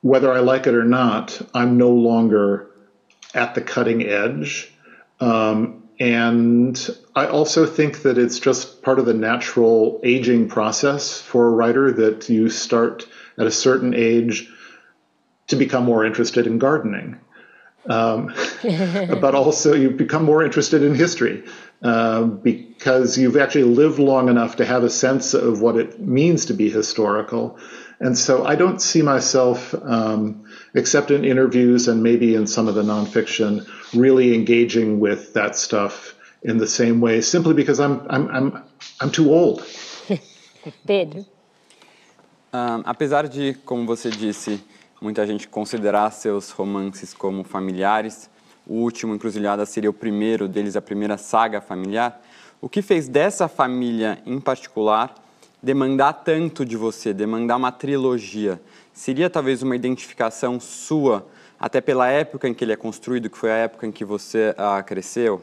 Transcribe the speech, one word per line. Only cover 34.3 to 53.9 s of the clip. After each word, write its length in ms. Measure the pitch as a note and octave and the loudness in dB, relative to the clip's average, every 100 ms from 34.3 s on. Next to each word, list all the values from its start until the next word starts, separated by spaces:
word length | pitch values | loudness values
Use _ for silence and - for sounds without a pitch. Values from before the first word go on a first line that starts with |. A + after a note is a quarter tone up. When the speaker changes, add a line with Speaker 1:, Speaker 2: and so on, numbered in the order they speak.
Speaker 1:
engaging 640 | A2+ A2 A#2 A#2 A2+ A2 G#2+ | 2 2 2 2 2 0 0
with 340 | G#2 G#2 - | 0 -2 -4
that 220 | A2+ G#2 G2+ | -4 -4 -4
stuff 600 | - G#2+ G2+ - - - - _ | -4 -2 -2 -6 -18 -20 -20 _
in 140 | A#2+ A#2 | -4 -2
the 100 | G#2 | 0
same 340 | - A#2+ A#2 | 0 2 2
way, 200 | A#2 A2+ | 2 2
simply 320 | A2 F3 D#3+ | 2 0 2
because 260 | D#3+ C#3+ C#3 | 2 2 2
I'm, 260 | C#3+ C#3 - | 0 -2 -4
I'm, 200 | C3 D3 | -4 -2
I'm, 340 | C3 C3+ - - _ - - | -2 -4 -4 -18 _ -20 -6
I'm 100 | C3+ | -4
too 220 | - D3+ | 2 4
old. 320 | D#3+ F3+ - - - - - - | 6 4 0 -10 -18 -18 -18 -8
Speaker 3:
<laughs> 760 | F#3 - _ _ _ E3 - - | -8 -8 _ _ _ -20 -20 -2
Pedro? 400 | G3+ E3 D3+ G3+ _ _ _ _ _ _ _ _ _ _ _ _ | -2 -2 -8 -18 _ _ _ _ _ _ _ _ _ _ _ _
Speaker 4:
Ah, 300 | B2 A#2+ A#2 - | -6 -4 -6 -6
apesar 420 | - D3+ C#3+ D3+ | -6 -2 0 -2
de, 260 | C3 C#3 C3+ - | -4 -6 -6 -8
como 200 | B2 A#2 | -6 -4
você 240 | A#2 A#2+ | -4 -4
disse, 500 | G#2+ G#2+ G2+ - G#2 - _ _ _ | -6 -6 -6 -8 -8 -10 _ _ _
muita 240 | G#2+ G#2+ G#2 | -8 -4 -4
gente 220 | G#2 - | -4 -8
considerar 640 | - G#2+ A#2 G#2 G2+ G#2+ | -10 -8 -4 -2 0 -2
seus 380 | - A2 G2+ - | -4 -6 -6 -8
romances 600 | - G2 G2+ G2 G2 F#2 | -10 -6 -6 -8 -10 -20
como 300 | - G2 F#2+ | -10 -8 -8
familiares, 840 | F#2 G2 F#2+ F#2 G2 G#2+ A2 G#2+ - _ _ _ _ | -8 -8 -8 -4 -2 -2 -4 -12 -20 _ _ _ _
o 60 | A2 | -4
último, 400 | A#2 A#2 A2 G#2+ | -4 -4 -8 -6
Encruzilhada, 500 | A2+ G#2 G2+ G2+ G#2 | -6 -4 -4 -2 -4
seria 240 | - G#2 | -4 -4
o 40 | |
primeiro 540 | G#2 A2+ G#2 G#2+ A2 G2+ | -4 -6 -4 -2 -2 -4
deles, 280 | F#2+ G2+ G2+ | -4 -4 -6
a 60 | |
primeira 360 | - G2+ G#2+ G2+ | -8 -8 -6 -6
saga 420 | - A2+ A2+ G#2+ | -4 -2 0 -4
familiar. 640 | - F#2 G2 G#2+ A#2+ A#2+ _ - - _ | -10 -10 -6 -4 -4 -6 _ -20 -20 _
O 80 | - | -8
que 140 | - | -8
fez 240 | G3 F3+ C3+ | -2 -2 0
dessa 400 | C#3+ F3+ G3+ E3 | 0 0 0 -6
família, 760 | - B2+ B2+ B2 | -2 -2 -2 -4